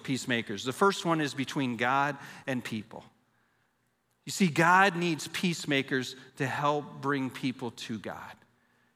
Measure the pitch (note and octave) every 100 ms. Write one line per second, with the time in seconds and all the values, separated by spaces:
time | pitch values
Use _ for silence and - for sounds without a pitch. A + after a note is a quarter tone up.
0 | - B2+ - A#2+ A2 G2 A#2+ B2 G3+ F#3
1 | E3+ D#3+ D3 B2+ B2+ D#3 C3 A2+ A#2+ C3+
2 | C#3+ C3+ - - - B2+ - A2 - -
3 | - _ _ _ _ _ _ _ _ _
4 | _ _ - - F#3 C#3 E3+ F#3 G3 E3+
5 | E3+ D3 - - F#3 D#3 - C#3 C3 C3+
6 | A#2+ - - - C3+ - D3 D3 D3 D3+
7 | C3+ C#3+ C3 - C3 A#2+ A#2+ - - A2
8 | F#2+ D#2 - - - _ _ _ _